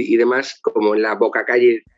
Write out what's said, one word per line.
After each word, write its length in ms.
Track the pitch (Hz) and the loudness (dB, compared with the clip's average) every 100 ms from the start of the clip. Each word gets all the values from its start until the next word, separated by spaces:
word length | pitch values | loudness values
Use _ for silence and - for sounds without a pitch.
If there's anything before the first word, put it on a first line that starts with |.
| - | 2
y 40 | 113 | 2
demás, 420 | 120 127 - - | 2 0 -4 -6
como 320 | - 113 107 | -4 0 0
en 80 | 107 | 0
la 120 | 110 | -2
boca 300 | 101 110 113 | 0 0 -2
calle 380 | 110 123 120 113 _ | 0 0 2 -2 _